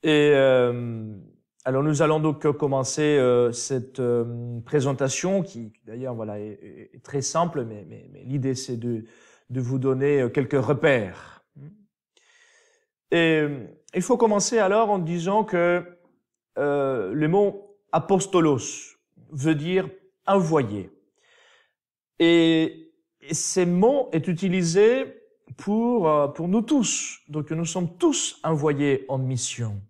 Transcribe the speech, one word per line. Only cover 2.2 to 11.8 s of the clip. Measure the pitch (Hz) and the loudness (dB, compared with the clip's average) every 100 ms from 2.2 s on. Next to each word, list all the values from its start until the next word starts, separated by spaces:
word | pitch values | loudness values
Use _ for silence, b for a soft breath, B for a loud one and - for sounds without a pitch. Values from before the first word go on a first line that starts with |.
| 156 147 156 135 | 0 0 -2 0
commencer, | 147 135 127 - | -2 -2 -2 -2
euh, | 151 147 127 123 120 | 2 4 4 4 2
cette, | - - 131 120 - | 0 -6 -6 -6 -4
euh, | 120 120 117 120 120 117 | -2 0 -2 -8 -10 -12
présentation | 120 151 135 131 135 - 175 196 | -2 -2 0 -2 -2 -2 -2 -2
qui, | 170 117 110 | -2 -10 -16
qui | _ - | _ -16
d'ailleurs | 117 127 | -10 -8
voilà | 113 107 104 | -8 -8 -10
est, | 107 101 | -12 -14
est, | 104 73 - | -18 -20 -20
est | 127 | -20
très | - 139 | -8 -6
simple, | 131 160 170 156 | -2 -2 -2 -4
mais, | 113 104 98 | -8 -12 -16
mais, | 113 87 | -20 -20
mais | 90 | -18
l'idée | 123 139 131 127 | -6 -4 -2 -4
c'est | - 120 | -6 -6
de, | 120 113 110 B B B B | -6 -6 -8 B B B B
de | 127 | -6
vous | 123 131 | -4 -2
donner, | 131 131 143 143 | 0 0 2 2
euh, | 123 | 2
quelques | 147 127 139 | -2 0 -2
repères. | 120 135 156 127 98 92 - - _ - 147 208 | 0 0 2 2 -2 -10 -20 -20 _ -20 -20 -20